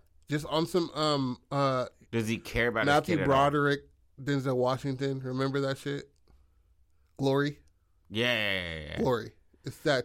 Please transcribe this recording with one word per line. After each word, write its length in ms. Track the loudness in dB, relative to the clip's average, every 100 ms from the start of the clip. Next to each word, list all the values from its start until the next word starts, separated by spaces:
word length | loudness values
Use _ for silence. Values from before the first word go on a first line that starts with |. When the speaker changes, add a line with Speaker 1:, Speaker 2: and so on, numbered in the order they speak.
| _ _ -6
Speaker 1:
Just 160 | -4 0
on 180 | 0 2
some, 240 | 0 0 -2
um, 420 | 0 0 -2 -6 -6
uh, 340 | 0 0 0 -2 _ -4
Speaker 2:
Does 160 | -2 0
he 100 | -4
care 300 | -2 0 0
about 160 | 2 4
Speaker 1:
Matthew 320 | 4 2 0
Speaker 2:
his 80 | 4
kid 40 |
at 40 | 4
all? 60 | 4
Speaker 1:
Broderick, 300 | 4 2 0 -4 _ _ -12
Denzel 340 | -2 -2 0 2
Washington. 640 | 2 0 -4 -4 -4 -4
Remember 360 | -4 -2 0 0
that 160 | -2 -4
shit? 320 | -6 -8 -10 _ _ -20 _ _ _ _ _ _ _ -2
Glory? 420 | 2 2 0 -4 -20 _ _ _ _
Speaker 2:
Yeah, 240 | -2 0
yeah, 280 | 0 0 -2 -4 -8
yeah, 60 | -8
yeah. 100 | -4
Speaker 1:
Glory. 300 | 0 -2 -4 -16 _ _ -14
It's 120 | -6
that 220 | 0 0